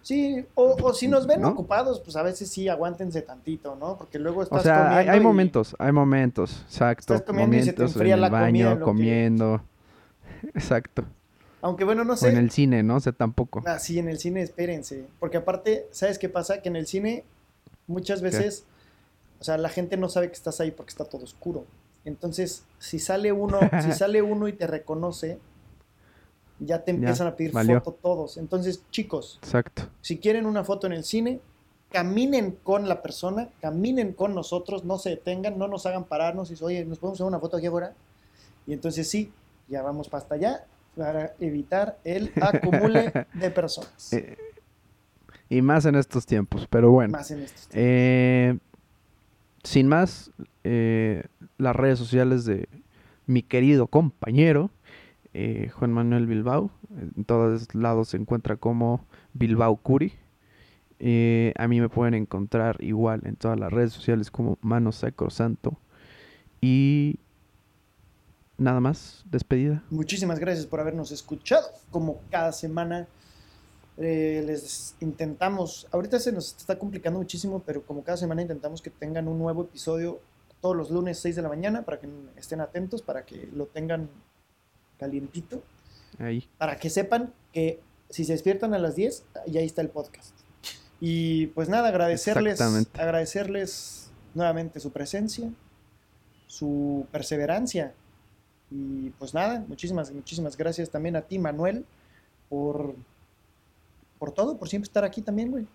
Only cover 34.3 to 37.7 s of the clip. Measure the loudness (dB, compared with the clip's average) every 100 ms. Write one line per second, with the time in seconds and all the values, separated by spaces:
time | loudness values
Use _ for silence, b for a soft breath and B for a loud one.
34.3 | -2 -4 -6 -4 -8 -4 -4 -4 -6 -6
35.3 | -4 -4 -4 -6 -4 -4 -4 -4 -2 -2
36.3 | -2 -10 -8 -4 -4 -6 -8 -8 -4 -4
37.3 | -2 -4 -2 -2